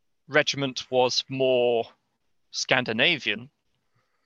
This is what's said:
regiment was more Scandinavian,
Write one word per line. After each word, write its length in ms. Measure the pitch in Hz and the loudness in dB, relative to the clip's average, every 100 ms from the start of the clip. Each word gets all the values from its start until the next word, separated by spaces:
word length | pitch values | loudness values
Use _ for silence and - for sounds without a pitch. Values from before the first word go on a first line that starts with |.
| _ _ - | _ _ -2
regiment 600 | 143 143 139 139 127 - | 0 0 -2 -4 -6 -2
was 340 | 127 123 - - | 2 2 0 -4
more 560 | 131 131 127 123 117 113 _ _ _ _ _ _ | -2 0 2 2 2 -2 _ _ _ _ _ _
Scandinavian, 1000 | - - 131 123 110 151 156 110 104 127 _ _ _ _ _ _ _ | -6 -2 0 0 0 2 0 -2 -6 -8 _ _ _ _ _ _ _